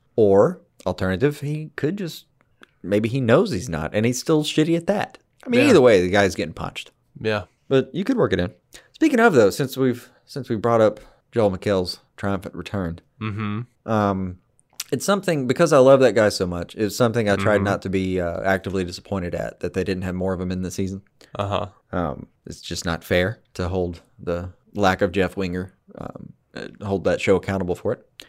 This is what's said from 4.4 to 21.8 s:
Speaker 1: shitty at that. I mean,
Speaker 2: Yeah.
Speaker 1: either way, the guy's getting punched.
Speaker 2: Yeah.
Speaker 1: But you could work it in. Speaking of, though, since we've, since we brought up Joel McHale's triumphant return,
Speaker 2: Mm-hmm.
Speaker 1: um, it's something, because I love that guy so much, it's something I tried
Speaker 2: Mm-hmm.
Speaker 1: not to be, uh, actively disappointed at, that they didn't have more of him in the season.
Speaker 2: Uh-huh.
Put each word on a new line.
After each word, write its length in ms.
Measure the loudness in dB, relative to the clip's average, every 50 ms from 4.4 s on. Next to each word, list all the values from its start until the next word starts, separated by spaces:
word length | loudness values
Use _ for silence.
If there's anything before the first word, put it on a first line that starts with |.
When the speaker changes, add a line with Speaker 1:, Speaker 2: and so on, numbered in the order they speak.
| 0
Speaker 1:
shitty 320 | 0 0 0 0 0 0
at 120 | -2 -2
that. 300 | -2 -2 -2 -4 -8 -10 -16 _ _ _ _ -6
I 40 | -2
mean, 120 | 2 4
Speaker 2:
Yeah. 60 | 4 6
Speaker 1:
either 120 | 6 6
way, 200 | 8 6 6 6
the 80 | 4 2
guy's 260 | 2 2 2 2 0
getting 180 | -2 -6 -6 -8
punched. 380 | -10 -10 -10 -10 -14 -18 -18 _ _ _ _ -14 -8
Speaker 2:
Yeah. 240 | -4 -4 -4 -4 -6 -10 _ _ _ 0
Speaker 1:
But 200 | 2 2 2 0 -4
you 80 | -4 -2
could 140 | -2 0
work 160 | 0 0 2 2
it 60 | 0
in. 120 | -2 -2 -6 _ _ _ -20 -20 -20 _
Speaking 280 | -4 0 0 2 4 4
of, 120 | 4 4 6
though, 160 | 6 6 6
since 280 | 4 0 -4 -4 -2
we've, 320 | 0 0 0 0 -2 -8 -18 _ _ _
since 240 | -16 -14 -12 -8 -6
we 80 | -4
brought 240 | -2 0 2 4 4
up 180 | 4 4 2 -2 -10 -20 _ _ _ _
Joel 180 | 0 2 2 2
McHale's 500 | 0 0 -2 0 0 0 0 -4 -8 -12 _ _ _
triumphant 360 | -8 -6 -4 -4 -6 -8 -10 -12
return, 460 | -12 -10 -8 -6 -6 -4 -6 -8 -10 -14 _ _ -10
Speaker 2:
Mm-hmm. 680 | -10 -8 -6 -6 -6 -6 -6 -8 -10 -12 _ _ -6 -2
Speaker 1:
um, 480 | 0 0 2 0 0 -2 -4 -6 -8 -12 _ _ _ _ _ _ _ -16 -8 _
it's 120 | -6 -4 0
something, 420 | 0 0 0 0 -2 -2 0 0
because 260 | 0 2 2 4 6 6
I 60 | 8
love 200 | 8 8 8 8
that 120 | 6 6 6
guy 160 | 4 4 4
so 160 | 2 0 -2
much, 300 | -2 -4 -6 -8 -8 -4
it's 200 | -4 -4 -2 0
something 320 | 0 0 2 2 0 0
I 80 | 0 0
tried 200 | 2 2 2 2
Speaker 2:
Mm-hmm. 60 | 2 2
Speaker 1:
not 180 | 0 -2 -2
to 80 | -2 -2
be, 320 | -2 -2 -2 -2 -2 -2
uh, 200 | -2 -2 -4 -2 0
actively 400 | 0 0 0 -2 -4 -4 -4 -4
disappointed 480 | -4 -8 -12 -10 -6 -6 -6 -4 -4 -6
at, 260 | -6 -6 -8 -8 -8
that 120 | -8 -6 -4
they 100 | -4 -2
didn't 200 | -2 -4 -4 -4
have 120 | -4 -4
more 180 | -2 -2 -2 -2
of 60 | -4
him 120 | -4 -4
in 100 | -4 -4
the 100 | -6 -6
season. 300 | -6 -6 -6 -6 -6 -10 -14 _ _ _ _ _ -8
Speaker 2:
Uh-huh. 320 | -6 -4 -4 -4 -4 -4 -6 -12 _